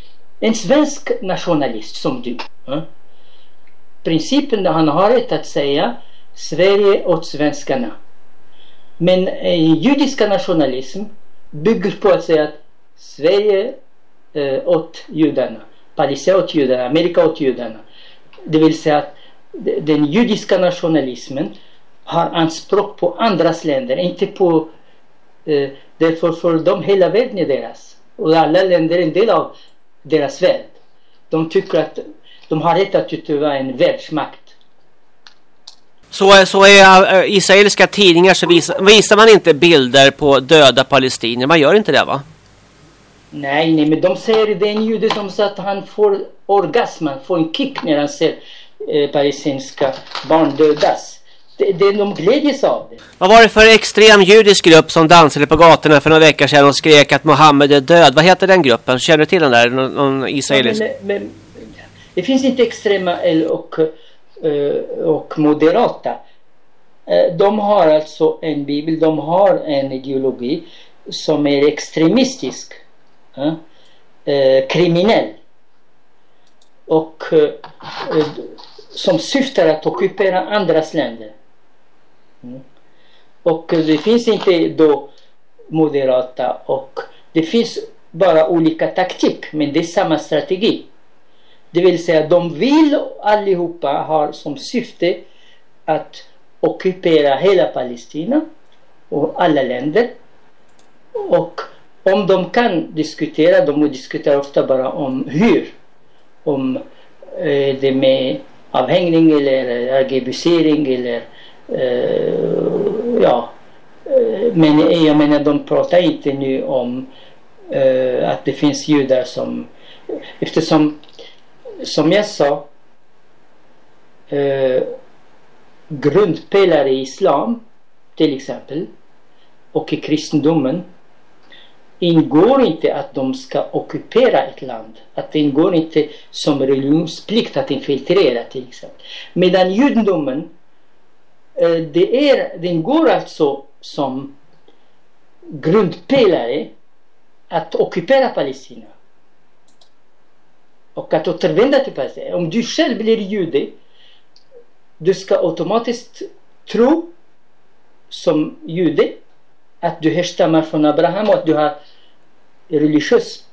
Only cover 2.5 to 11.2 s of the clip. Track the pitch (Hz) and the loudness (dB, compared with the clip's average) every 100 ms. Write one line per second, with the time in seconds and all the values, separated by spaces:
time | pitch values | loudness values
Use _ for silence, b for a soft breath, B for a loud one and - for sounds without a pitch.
2.5 | - - 147 165 - - - - - - | -10 -8 -8 -8 -10 -12 -12 -12 -12 -12
3.5 | - - - - - 170 160 - 285 - | -12 -12 -12 -12 -10 -4 -4 0 0 0
4.5 | 208 180 160 156 156 208 247 - 160 - | -2 0 0 0 2 2 2 0 -4 -4
5.5 | 160 143 143 214 240 b b b - - | -4 -2 -2 -2 -4 b b b -12 -8
6.5 | 160 190 202 202 - - 165 - 139 147 | 0 2 4 2 2 0 -2 -4 -4 -2
7.5 | - - 139 - - - - - - - | -2 -4 -4 -4 -8 -12 -12 -12 -12 -12
8.5 | - - - - - 170 185 190 - 185 | -12 -12 -12 -12 -4 0 2 0 -4 -2
9.5 | 175 160 156 220 285 247 - 208 190 185 | 0 2 2 2 0 0 0 0 0 0
10.5 | 165 131 127 - 190 208 - | 0 0 -2 -8 -10 -10 -10